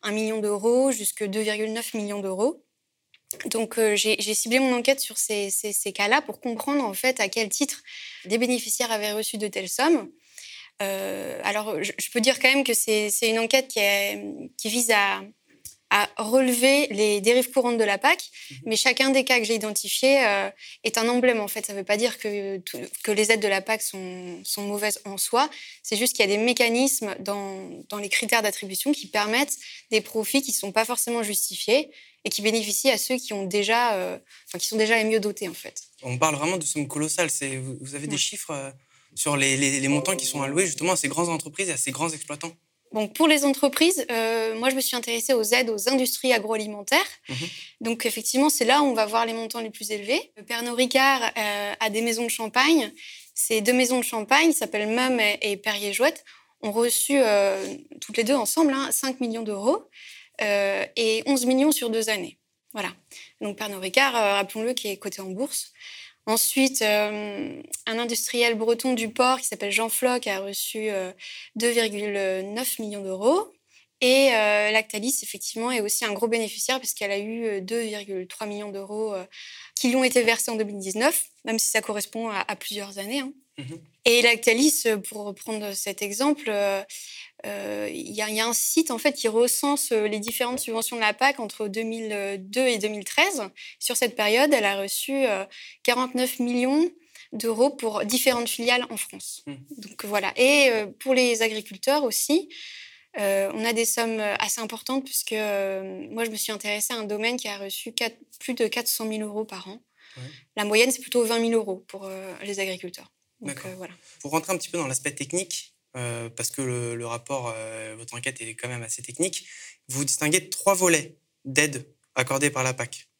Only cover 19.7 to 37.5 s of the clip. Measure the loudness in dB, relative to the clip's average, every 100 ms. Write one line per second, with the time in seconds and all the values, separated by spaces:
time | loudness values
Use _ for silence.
19.7 | -4 -2 2 6 6 6 2 -2 -6 -20
20.7 | -6 -2 0 2 4 4 2 -2 -6 -6
21.7 | -8 -2 0 0 -2 -6 -6 -6 -8 -8
22.7 | -10 -10 -8 -2 2 4 2 2 0 0
23.7 | -4 -4 -8 -10 -10 -10 -10 -8 -6 -4
24.7 | -2 -2 -4 -8 -6 0 2 0 -2 -18
25.7 | -14 -4 0 0 2 2 4 2 2 2
26.7 | 4 2 2 -4 -6 -6 -6 -6 -10 -12
27.7 | -14 -10 -8 -2 -2 2 2 2 -2 -8
28.7 | -4 0 0 0 -2 2 2 0 -4 -10
29.7 | -18 _ 0 0 -4 2 0 0 -4 -2
30.7 | 0 0 -2 -2 -2 -2 -2 -2 -4 2
31.7 | 2 2 -12 -20 _ -6 0 2 0 0
32.7 | 0 2 2 0 -2 -2 -6 -2 -2 2
33.7 | 2 2 0 -2 -8 _ -20 -12 -6 -4
34.7 | 0 2 4 4 2 0 -4 -8 -8 -14
35.7 | -16 -18 _ -6 2 2 2 0 0 -2
36.7 | -4 -4 -2 -2 0 0 0 -4